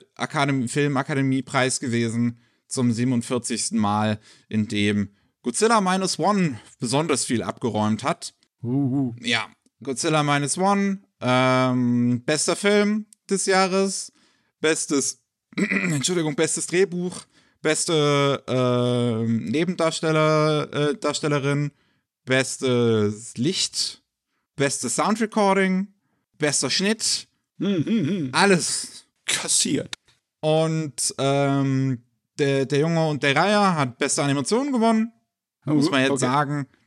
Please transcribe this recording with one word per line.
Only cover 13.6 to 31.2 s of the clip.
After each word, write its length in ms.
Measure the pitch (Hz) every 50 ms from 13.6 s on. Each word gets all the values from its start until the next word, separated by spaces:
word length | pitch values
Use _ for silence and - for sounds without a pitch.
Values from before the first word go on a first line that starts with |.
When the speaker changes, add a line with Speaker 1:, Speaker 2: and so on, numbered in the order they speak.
| 190 185 185 190 196 196 190 - - - - _ _ _ _ _ _ _ _ _
Speaker 1:
bestes, 640 | 147 156 165 - - - 151 139 131 - - - _ _ _ _
<clears throat> 160 | _ _ -
Entschuldigung, 800 | - 196 - 190 196 196 180 156 139 123 - 185 175 160 156 143
bestes 320 | 165 160 156 - - - -
Drehbuch, 540 | 175 180 196 185 175 180 175 180 180 - - - _ _ _ _ _ _
beste, 840 | - 156 156 - - - 170 151 147 147 147 143 143 139 139 - - -
ähm, 1000 | 123 127 127 123 123 123 123 123 123 120 120 120 113 110 117 113 113 113 -
Nebendarsteller, 1300 | - 120 151 175 175 180 170 165 160 156 - - 160 156 156 156 156 156 156 151 156 151 151 143 - -
äh, 240 | 139 147 147 143 -
Darstellerin, 760 | - 147 139 - - 151 147 143 131 143 143 147 147 143 - _ _ _ _ _ _ _ _ _ _
bestes 1120 | - 131 131 127 - - - 139 131 123 123 120 117 113 110 104 104 107 104 117 - - -
Licht, 640 | - 185 185 - - - - - - - - - _ _ _ _ _ _ _ _ _ _ _
bestes 400 | - 139 139 - - - 240 -
Soundrecording, 1000 | - 151 185 220 220 226 214 - 226 202 196 190 196 190 185 185 185 196 - _ _ _ _ _ _ _ _ _ -
bester 320 | 151 147 - - - 127
Schnitt, 580 | - - 185 202 220 220 - - - - - - _ _ _ _ _ -
Speaker 2:
Hm, 260 | 160 196 202 165 139
hm, 220 | 160 220 226 156 143
hm. 220 | 202 190 147 127 123
Speaker 1:
alles. 720 | 156 185 202 190 160 - - - - - - - - - _ _ _ _
Speaker 2:
Kassiert. 680 | - - - - 160 - - - 196 151 - - - - - _ _ _ _ _ _ _ _
Speaker 1:
Und, 720 | - 156 156 160 160 160 160 160 160 147 - - - - -
ähm, 840 | -